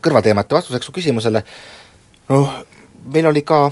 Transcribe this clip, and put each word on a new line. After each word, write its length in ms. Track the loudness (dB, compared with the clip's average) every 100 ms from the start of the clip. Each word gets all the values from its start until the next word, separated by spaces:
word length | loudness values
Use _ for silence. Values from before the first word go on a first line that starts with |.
kõrvateemade 520 | 0 2 2 2 0
vastuseks 320 | -2 -2 -8 -10
su 80 |
küsimusele. 480 | -8 -4 -2 0 -2 -4 -16 -20 -20 -20 _ _ _ -2
Noh, 280 | 0 0 -4 -16 _ -20 -20 -6
meil 120 | 0 2
oli 120 | 0 0
ka 220 | 2 2